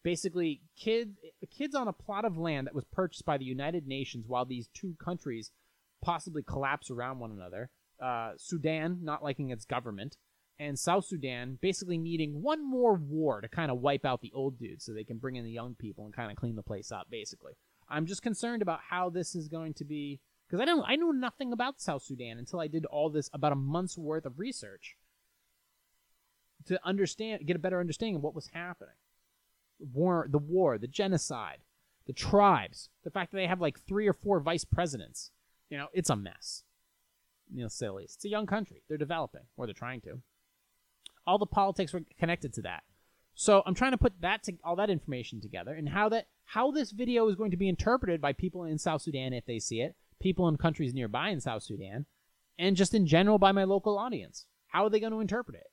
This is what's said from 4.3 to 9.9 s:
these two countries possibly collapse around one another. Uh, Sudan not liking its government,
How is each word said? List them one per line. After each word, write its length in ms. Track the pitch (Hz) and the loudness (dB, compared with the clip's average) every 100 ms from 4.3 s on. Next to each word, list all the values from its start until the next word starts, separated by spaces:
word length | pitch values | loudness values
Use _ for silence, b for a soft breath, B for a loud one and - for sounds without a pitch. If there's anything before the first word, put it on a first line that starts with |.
| 123 | -2
these 240 | 127 123 113 | -2 -6 -10
two 280 | - 190 160 | -10 -10 -8
countries 520 | 175 175 143 113 107 _ _ _ _ _ | -6 -6 -6 -8 -10 _ _ _ _ _
possibly 400 | - 165 - 151 | -2 -2 -4 -8
collapse 480 | - 135 135 147 - | -6 -2 -2 -2 -4
around 280 | 120 123 131 | -6 -6 -6
one 120 | 117 | -10
another. 400 | 101 90 92 123 _ _ _ | -10 -10 -10 -12 _ _ _
Uh, 320 | 127 120 113 82 | -4 -4 -4 -10
Sudan 640 | - 170 156 160 160 180 | -6 -2 0 0 -2 -4
not 200 | 156 147 | -4 -4
liking 280 | 147 135 135 | -4 -4 -6
its 140 | 117 | -6
government, 520 | - 127 123 | -4 -4 -4